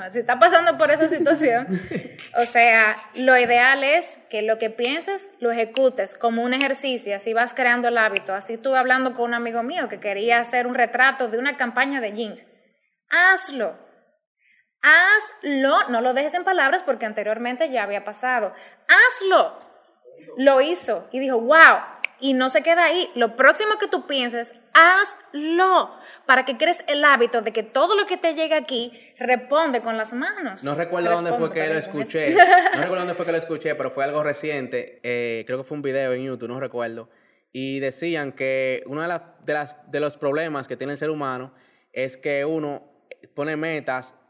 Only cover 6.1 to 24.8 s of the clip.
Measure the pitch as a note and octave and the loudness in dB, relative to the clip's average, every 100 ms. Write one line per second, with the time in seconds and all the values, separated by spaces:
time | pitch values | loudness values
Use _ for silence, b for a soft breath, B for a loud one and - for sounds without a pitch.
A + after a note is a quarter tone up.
6.1 | - A#3 A3+ A#3+ C4 C#4 C4+ C#4 B3 G3+ | -4 -2 -2 -2 -2 -2 -2 -4 -6 -6
7.1 | G3 A3+ A3+ A#3+ B3+ B3 A#3+ A#3+ A#3+ G#3+ | -8 -4 -2 -2 -2 0 0 0 0 0
8.1 | G3 - F#3+ G3 A3+ C4+ C4 B3+ B3+ B3+ | -2 -6 -6 -6 -6 -2 0 2 0 0
9.1 | A#3+ A#3+ A#3+ A#3+ A#3 A#3 F4 B3 G3+ G#3 | -4 -4 -4 -4 -6 -6 -6 -8 -8 -8
10.1 | G3 A#3 A#3 A#3 B3+ B3 B3+ A3+ B3 C4+ | -4 0 0 2 -2 -2 -2 -2 2 0
11.1 | C4 A#3+ A3+ C#4 C#4+ A#3+ A#3+ C#4 C#4 G#3+ | 0 -4 -4 -4 -4 -4 -2 -2 -2 -6
12.1 | G#3 A3 - - _ _ _ _ _ - | -8 -10 -12 -20 _ _ _ _ _ -2
13.1 | D#4+ F#4 F#4+ - C#4 G3 - - _ _ | 4 4 4 0 -2 -6 -6 -18 _ _
14.1 | _ _ _ _ _ _ _ C#4+ D#4+ F#4 | _ _ _ _ _ _ _ 6 6 6
15.1 | G#4+ G#4+ - D4 C#4 C4+ E4+ C#4 A#3 B3+ | 4 2 -4 -4 0 4 4 2 0 0
16.1 | B3+ D4+ F4 F4+ F4+ C4+ F4+ F#4 A#3 A3 | 0 0 -2 0 2 2 2 0 -4 -4
17.1 | G#3+ G#3 A3 A#3+ B3+ D#4+ B3+ G3+ G3+ B3 | -6 -4 -4 -4 -2 -2 -2 -4 -4 -8
18.1 | G#3+ B3+ B3 G#3 - B B - F#4+ B4 | -6 -2 -2 -2 -6 B B -2 2 2
19.1 | - G4 E4+ E3+ - - _ _ _ _ | 2 0 0 0 -6 -20 _ _ _ _
20.1 | - - - C4+ C4+ D4 F4 - F#3+ - | -20 -16 -2 2 2 2 0 -2 -4 -6
21.1 | B3+ C4+ A#3+ A#3 D#4+ D4+ F#3 - - - | -6 -4 -2 4 8 8 8 0 -10 -12
22.1 | - C4+ B3+ C4 D4+ D#4+ E4+ E4 F4 - | -6 -2 0 2 2 2 2 2 0 -4
23.1 | A#3+ A#3 A#3 C4+ D#4+ G#4+ G#4+ G#4 - - | -2 -2 4 4 4 2 -2 -2 -4 -4
24.1 | C#4 A#3+ A#3+ A#3 - _ D4+ | -4 -4 -6 -10 -12 _ 8